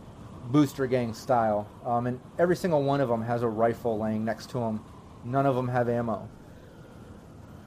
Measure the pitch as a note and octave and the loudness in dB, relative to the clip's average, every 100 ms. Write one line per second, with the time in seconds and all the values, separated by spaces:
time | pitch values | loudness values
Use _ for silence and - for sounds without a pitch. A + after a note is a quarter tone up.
0 | - - - - A#2+ C#3 C#3 - C3 B2 | -18 -18 -16 -14 2 4 4 2 0 2
1 | A#2 G#2+ - B2 A2 G#2 G#2 - C3 A#2+ | 0 -6 2 4 4 2 -2 -10 -2 0
2 | B2 B2+ - - F3 F3 F#3+ D3+ C#3 C#3+ | 0 -4 -8 0 2 4 2 2 2 2
3 | B2+ A#2 A2+ A#2+ A#2+ G#2+ A#2 A2+ A#2+ G#2+ | 2 0 0 0 0 4 2 2 -2 -2
4 | A2 A2 A2 G#2+ - C3 A#2 A2 - - | -2 -2 -2 -4 -6 -4 -4 -4 -8 -20
5 | - - A#2+ C3+ C#3 B2+ B2+ B2+ A#2+ A#2+ | -20 -14 -4 0 2 2 0 0 2 0
6 | A#2 G#2 G#2+ - - - - - - - | 0 -4 -6 -16 -20 -20 -20 -20 -20 -20
7 | - - - - - - | -18 -20 -20 -20 -20 -20